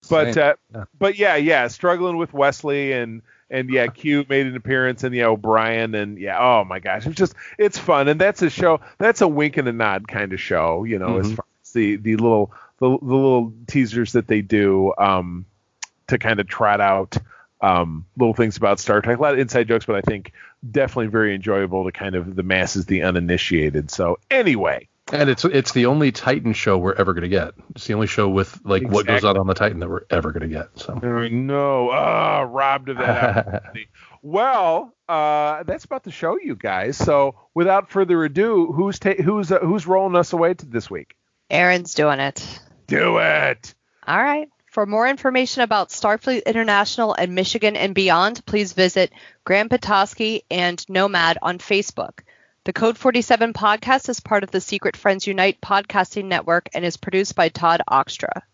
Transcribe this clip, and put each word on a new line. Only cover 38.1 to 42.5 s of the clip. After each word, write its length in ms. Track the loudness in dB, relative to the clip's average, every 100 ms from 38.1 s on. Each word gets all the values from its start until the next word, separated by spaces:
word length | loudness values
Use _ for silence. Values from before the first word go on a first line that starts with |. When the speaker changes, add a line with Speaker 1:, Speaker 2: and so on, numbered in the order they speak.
| 2
Speaker 1:
ado, 480 | 2 2 2 2 2
who's 260 | 0 -2 0
ta-, 140 | -2 2
who's, 300 | 0 0 0
uh, 60 | 2
who's 280 | 2 0 2
rolling 300 | 2 4 2
us 160 | 2
away 220 | 0 0
to 120 | 0 -6
this 240 | -8 -8
week? 240 | -12 -14 _ _ _ _
Speaker 3:
Aaron's 420 | 2 2 2 -2
doing 260 | 0 2 2
it. 400 | -2 -6 -16